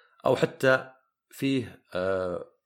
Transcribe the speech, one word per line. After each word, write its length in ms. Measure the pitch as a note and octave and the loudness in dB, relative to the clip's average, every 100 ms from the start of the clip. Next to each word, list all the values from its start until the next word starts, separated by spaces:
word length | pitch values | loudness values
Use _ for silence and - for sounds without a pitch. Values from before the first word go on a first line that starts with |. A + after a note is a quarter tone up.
| _ _ C3+ | _ _ 0
أو 100 | C3 | 2
حتى 540 | D#3 - C3+ C3 - - _ _ _ | 0 2 2 2 0 -20 _ _ _
فيه، 520 | - C3+ C3+ G2+ - _ | -6 -2 -2 -4 -12 _
آه، 580 | F2+ F#2 F#2+ F#2 E2+ - _ | -4 -2 -2 -2 -6 -10 _